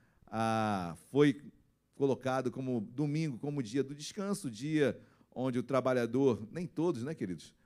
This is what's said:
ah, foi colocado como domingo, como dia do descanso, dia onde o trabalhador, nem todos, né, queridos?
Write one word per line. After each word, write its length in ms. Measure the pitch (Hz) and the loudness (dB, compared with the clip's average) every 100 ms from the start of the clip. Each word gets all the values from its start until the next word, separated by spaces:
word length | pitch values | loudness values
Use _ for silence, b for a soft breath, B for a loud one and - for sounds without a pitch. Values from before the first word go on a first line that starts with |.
| b b - | b b -8
ah, 680 | 110 113 110 107 101 87 82 - | -2 0 2 2 0 -2 -8 0
foi 300 | 135 147 139 - - _ _ _ - | 6 6 4 -4 -20 _ _ _ -2
colocado 540 | 139 120 131 131 123 | 0 0 0 0 -2
como 320 | 127 131 123 | -4 -4 -4
domingo, 560 | 98 127 151 151 160 117 | -4 -2 -2 0 -2 -4
como 240 | 143 143 | -4 -4
dia 220 | 110 135 | -2 -2
do 100 | 135 | -2
descanso, 560 | 143 147 - 196 196 135 | -6 -12 -6 -4 -4 -6
dia 480 | 104 147 151 135 - b b b - | -6 0 4 4 2 b b b -4
onde 240 | 131 123 | -2 -2
o 40 | |
trabalhador, 840 | 120 131 127 127 117 131 139 101 107 | 0 2 4 2 2 4 4 4 -2
nem 140 | 143 180 | -8 -6
todos, 380 | - 170 135 | -2 0 0
né, 100 | 131 | -4
queridos? 400 | 160 101 82 - _ | -6 -6 -8 -12 _